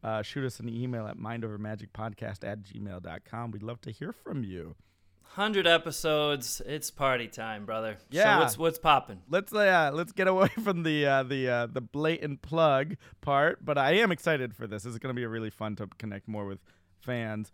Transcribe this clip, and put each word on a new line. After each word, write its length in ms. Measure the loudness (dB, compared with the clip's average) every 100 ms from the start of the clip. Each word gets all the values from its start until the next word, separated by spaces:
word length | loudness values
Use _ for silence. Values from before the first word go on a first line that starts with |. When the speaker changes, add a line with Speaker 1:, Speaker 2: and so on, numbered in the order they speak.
Speaker 1:
uh, 200 | -6 -4
shoot 200 | -4 -4
us 160 | -6 -6
an 80 | -8
email 380 | -6 -4 -4 -6
at 100 | -8
mindovermagicpodcast 1300 | -8 -8 -8 -6 -8 -8 -12 -10 -10 -8 -10 -8
at 200 | -8 -10
gmail 380 | -10 -12 -10 -10
dot 180 | -12 -14 -12
com. 220 | -10 -8
We'd 100 | -8
love 160 | -10 -12
to 100 | -12
hear 200 | -10 -10
from 320 | -12 -8 -6
you. 320 | -6 -8 -10 -14 _ _ _ _
Speaker 2:
Hundred 460 | _ -4 -2 2 6
episodes, 920 | 6 4 -4 0 2 2 0 -4 -8 -6
it's 240 | -8 -8
party 380 | -2 0 2 -2
time, 380 | -8 -8 -8 -6
brother. 320 | -4 -4 -6 -4
Speaker 1:
Yeah. 260 | 4 6 6
Speaker 2:
So 40 |
what's, 180 | 4 2
what's 220 | 0 2
poppin'? 400 | 6 4 4 -10 -2
Speaker 1:
Let's, 240 | -2 0
uh, 380 | 2 6 6 4
let's 180 | 2 -2
get 160 | 2 4
away 200 | 6 4
<laughs> 160 | 2
from 180 | -2 0
the, 220 | 2 2 4
uh, 180 | 4
the, 240 | 2 0 0
uh, 180 | 0 0
the 140 | -4
blatant 600 | -6 -2 0 0 -4 -8
plug 540 | -4 4 4 4 0 -6 -14 -10
part, 420 | 0 4 4 2
but 140 | -2 2
I 160 | 4
am 180 | 4 4
excited 440 | 2 0 0 -2 -8
for 100 | -10
this. 160 | -8
This 100 | -8
is 60 | -8
gonna 140 | -6
be 120 | -4 -4
really 220 | -4 -6
fun 240 | -6 -8 -6
to 100 | -10 -10
connect 280 | -10 -10 -8
more 180 | -8 -8
with 120 | -10 _ _ _ _
fans. 500 | -6 -4 -4 -6 -8